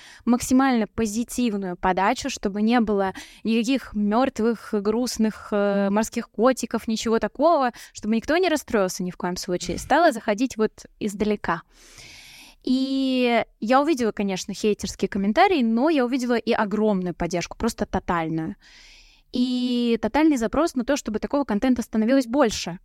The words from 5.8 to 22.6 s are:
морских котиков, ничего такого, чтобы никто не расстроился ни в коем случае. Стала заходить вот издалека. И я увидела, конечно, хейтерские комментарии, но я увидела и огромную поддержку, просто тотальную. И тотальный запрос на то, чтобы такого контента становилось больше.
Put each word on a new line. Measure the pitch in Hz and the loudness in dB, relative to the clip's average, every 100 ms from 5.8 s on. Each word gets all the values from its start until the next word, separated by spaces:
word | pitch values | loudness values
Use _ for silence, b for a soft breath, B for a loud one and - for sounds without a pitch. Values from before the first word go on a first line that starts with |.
| 196 | 2
морских | 202 226 233 - | 0 -2 -4 -8
котиков, | - 240 254 226 226 - | 0 2 2 -2 -6 -4
ничего | 220 226 226 | -4 0 0
такого, | 208 - 311 320 247 B B | -2 0 2 2 0 B B
чтобы | - 208 226 | -8 -2 -2
никто | - 330 | 0 2
не | 370 | 2
расстроился | 311 - 226 185 - | 0 0 0 0 -2
ни | 180 | -8
в | - | -6
коем | 180 180 | -6 -6
случае. | - 180 - - | -4 -6 -4 -6
Стала | - 285 339 | 0 4 4
заходить | 226 - 202 262 220 | 2 -2 -2 -2 0
вот | 214 - - - | -2 -4 -20 -8
издалека. | 214 202 214 208 - 165 - B B B B B B B B _ | -6 -2 -2 -2 -2 -6 -8 B B B B B B B B _
И | - 262 262 269 262 254 247 233 - _ | -2 0 0 -2 0 2 2 2 0 _
я | 214 254 | 2 4
увидела, | 294 269 226 | 4 2 0
конечно, | - 196 185 - | -2 -2 -4 -6
хейтерские | 190 220 202 - - 196 | -2 -2 0 -4 -4 -4
комментарии, | 202 196 220 392 339 | -2 0 4 4 4
но | 226 226 294 | 2 2 2
я | 302 240 | 2 0
увидела | 262 240 233 | 0 0 0
и | - | 0
огромную | 233 214 214 214 190 180 - | 0 0 0 2 0 -2 -4
поддержку, | 170 170 - - | -4 -2 -4 -4
просто | 226 - 208 | -4 -2 -4
тотальную. | 190 - 175 160 160 160 202 B B B B B B _ | -4 -2 -2 -2 -4 -6 -10 B B B B B B _
И | - 254 247 247 240 240 226 | -2 -2 0 0 0 0 0
тотальный | 214 277 320 277 | 0 2 4 2
запрос | 220 262 330 254 | 0 0 -2 -2
на | 226 | -2
то, | 285 | -2
чтобы | - 214 | -2 -6
такого | - 285 | -2 -2
контента | 269 202 262 247 | 0 0 2 0
становилось | 220 220 220 269 240 | -2 -2 2 2 2
больше. | 277 233 - | 2 2 0